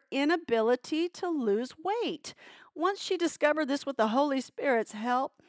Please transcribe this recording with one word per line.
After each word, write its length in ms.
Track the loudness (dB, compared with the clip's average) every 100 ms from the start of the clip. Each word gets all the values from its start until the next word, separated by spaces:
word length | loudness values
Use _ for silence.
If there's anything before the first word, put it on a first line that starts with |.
| _
inability 1000 | 0 2 0 2 2 4 2 0 -2 -2
to 180 | -4 -4
lose 440 | 0 2 0 -2 -6
weight. 520 | -4 -2 -2 -6 -12 -18 -20 -20 -18
Once 260 | -2 -2 -2
she 160 | -4 0
discovered 520 | 0 2 2 2 0
this 180 | -2 -4
with 100 | 0
the 120 | 2
Holy 320 | 2 2 0
Spirit's 520 | -4 -4 2 2 0
help, 400 | -4 -2 0 -2 -8